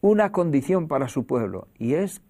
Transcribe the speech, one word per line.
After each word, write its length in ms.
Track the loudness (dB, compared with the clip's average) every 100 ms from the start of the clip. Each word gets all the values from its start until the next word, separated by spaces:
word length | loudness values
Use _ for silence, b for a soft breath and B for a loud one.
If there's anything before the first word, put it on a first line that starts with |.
una 300 | 4 4 2
condición 560 | 2 2 0 2 -2 0
para 200 | -2 -2
su 200 | -4 -2
pueblo, 400 | -2 -2 -6 -14 _
y 160 | -2
es 280 | -2 -2 -8 _